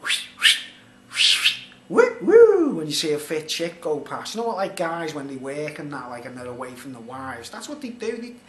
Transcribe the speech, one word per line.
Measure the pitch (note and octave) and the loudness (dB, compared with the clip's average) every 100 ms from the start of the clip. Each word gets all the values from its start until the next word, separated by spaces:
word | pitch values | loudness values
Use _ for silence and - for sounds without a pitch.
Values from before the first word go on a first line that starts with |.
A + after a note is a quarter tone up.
whoosh, | - - - - | -4 -6 -6 0
whoosh, | - - - - - - - | 2 2 -4 -18 -20 -20 -12
whoosh, | - - - - - - - - | 0 2 4 2 0 -12 -20 0
whoo, | F3+ A#4+ - | 4 4 4
whoo, | G3 A4 A4+ G4 D4+ | 8 10 10 8 4
when | E3+ D#3 | 0 -2
you | |
see | D3 D#3+ | -2 0
a | D3 | -2
fit | - D#3+ D3+ | -2 -6 -4
chick | - E3+ - | -4 -4 -4
go | E3+ D3 | -4 -4
past. | - B2+ - | -4 -8 -8
You | G#3+ | -6
know | A#3 | -4
what, | F#3 | -2
like, | G3 | -4
guys, | - E3 E3+ E3 | -2 -4 -2 -6
when | D3 C#3 | -8 -8
they | |
work | C3 C3 C#3+ D3+ D3 | -8 -8 -6 -8 -8
and | D3 | -10
that, | C#3 B2 | -10 -10
like, | A#2+ | -12
and | B2+ B2+ | -12 -12
they're | B2 | -12
away | A#2+ B2+ | -10 -12
from | B2 C#3 | -12 -14
the | B2 | -14
wives, | A2+ C3 C3 A#2+ A#2 | -14 -12 -10 -12 -12
that's | G#3+ A#3 | -14 -12
what | D4 | -12
they | B3 | -12
do. | - A3 A#3 | -8 -8 -6
They | A#3 - | -10 -16